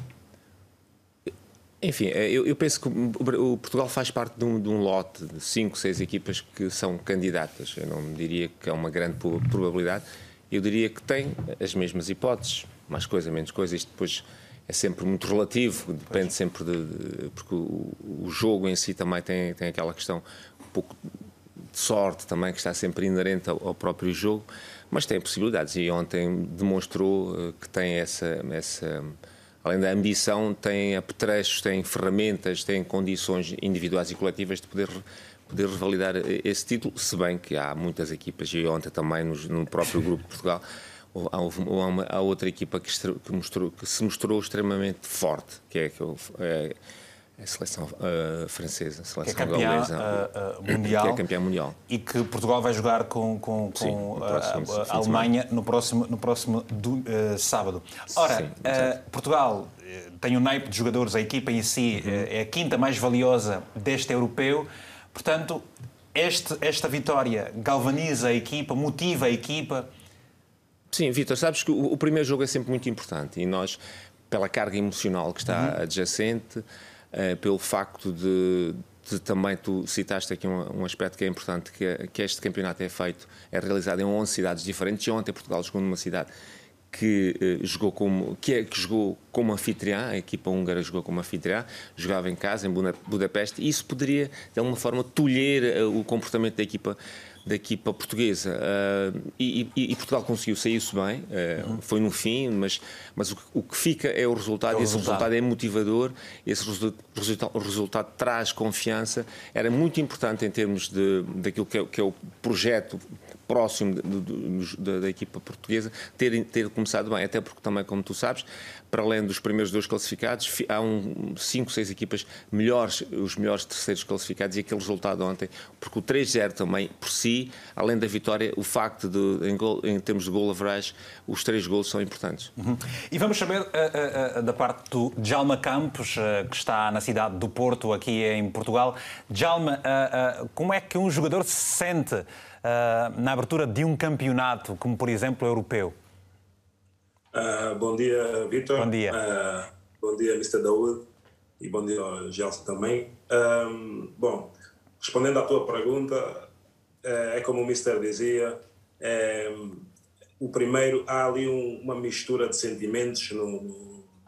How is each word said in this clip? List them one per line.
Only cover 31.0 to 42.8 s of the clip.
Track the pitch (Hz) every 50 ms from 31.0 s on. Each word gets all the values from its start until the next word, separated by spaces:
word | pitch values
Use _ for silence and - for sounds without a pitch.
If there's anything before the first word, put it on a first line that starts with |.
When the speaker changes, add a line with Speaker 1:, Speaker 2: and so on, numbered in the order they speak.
| 92 - - - - 107 104 104 98 - - - -
Speaker 1:
tem | 104 95 95 92
ferramentas, | - - 92 92 92 95 101 107 107 104 92 - 92 90 87 -
tem | - 98 98 87
condições | - - 95 95 92 95 90 - - 95 90 87 80 90 - -
individuais | 98 95 85 82 87 87 90 87 87
e | 87
coletivas | - 95 95 82 - 98 90 98 92
de | -
poder, | - - 95 101 - - 95 101 - - - - - - - - -
poder | - - 98
revalidar, | 95 95 90 95 98 101 92 95 95 90
eh, | 92 87 - 95 92 -
esse | - 101 - -
título, | - 120 113 - 104 - -
se | - - -
bem | 87 90 87 90 90
que | - - -
há | 73 71 71 71
muitas | 78 87 87 80 - 82 76 80
equipas, | 76 - - - - 78 73 -
e | 85 82
ontem | 80 80 80 78 -
também | - - 78 78 80 80 82
nos, | 82 80 73 76 80
no | 82 82 82
próprio | - - 87 85 - - 85 78
grupo | 87 87 80 87
de | -
Portugal, | - - - 90 87 90 - - - - - - - - - - -
houve, | 95 87 - -
houve, | 92 87 87 82 92 92
há | - 92 95 92
uma, | 92 90 92 92 -
há | - 95
outra | 98 98 98 92 - 92
equipa | 87 - - - -
que | 92